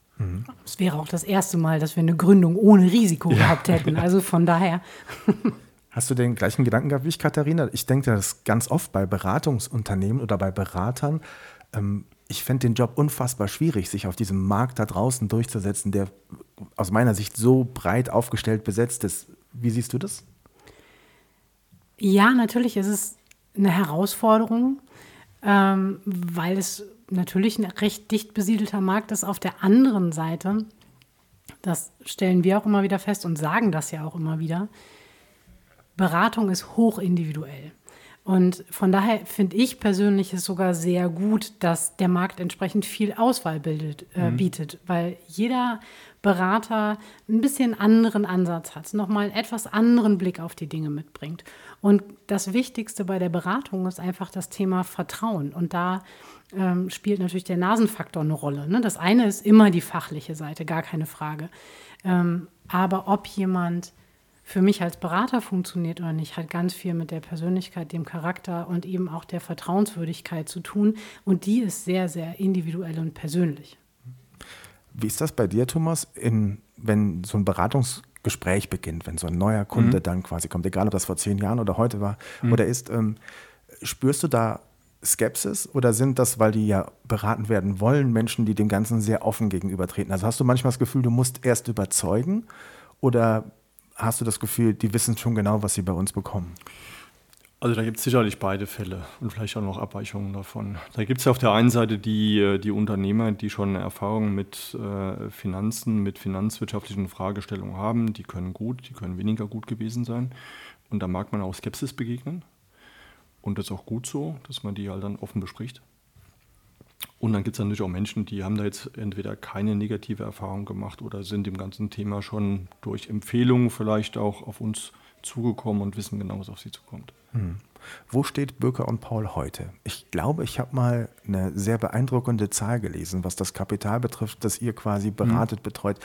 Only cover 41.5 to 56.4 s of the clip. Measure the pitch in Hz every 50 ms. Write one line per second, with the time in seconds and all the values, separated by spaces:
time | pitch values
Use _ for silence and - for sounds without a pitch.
41.5 | - - - 175 165 165 - - - - 196 180 180 175 180 190 - - 180 175
42.5 | - - 196 180 - 208 190 - - - 214 202 - - 226 254 247 - - 170
43.5 | 160 156 147 160 156 151 156 151 147 - - - - 180 175 - 120 123 190 180
44.5 | - - 160 147 - - _ - 180 170 170 175 175 - - - 156 180 214 240
45.5 | 262 247 247 247 233 220 - - - - - - - _ - 202 190 175 185 185
46.5 | 196 226 220 - 226 220 214 208 214 208 - - - - _ - 220 226 226 277
47.5 | 277 - 262 233 220 - 202 214 220 226 226 226 - 208 208 208 180 185 185 170
48.5 | 170 165 - - - 156 160 - - 208 202 180 214 208 202 202 - 208 240 -
49.5 | 240 220 - - - 208 226 233 240 240 214 214 208 180 185 185 175 - 165 165
50.5 | - - 165 147 160 160 156 151 147 147 156 - - - - 147 165 - - -
51.5 | - - - - - _ - 202 202 202 202 - - - _ - 202 202 - 196
52.5 | 185 240 254 - - - 214 - - - 202 180 196 185 180 180 165 175 165 175
53.5 | 196 262 277 - - 190 185 185 175 - 180 180 185 - 190 - - 190 170 -
54.5 | - - 190 190 185 180 180 - - - 175 - - - - 226 214 170 143 143
55.5 | 147 170 175 156 - 175 175 180 185 185 185 - - - - - - -